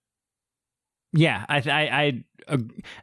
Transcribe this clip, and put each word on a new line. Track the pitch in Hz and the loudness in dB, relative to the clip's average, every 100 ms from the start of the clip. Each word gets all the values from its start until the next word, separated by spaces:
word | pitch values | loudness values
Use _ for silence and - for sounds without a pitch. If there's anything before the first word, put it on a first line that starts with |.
| _ _ _ _ _ _ _ _ _ _ _ | _ _ _ _ _ _ _ _ _ _ _
Yeah, | 156 160 101 104 | 4 4 2 -2
I, | 147 | -2
I, | 139 147 | 0 0
I, | 151 135 147 123 - - - | 0 0 0 -2 -10 -18 -4
uh, | 139 113 - - - | -4 -4 -12 -18 -20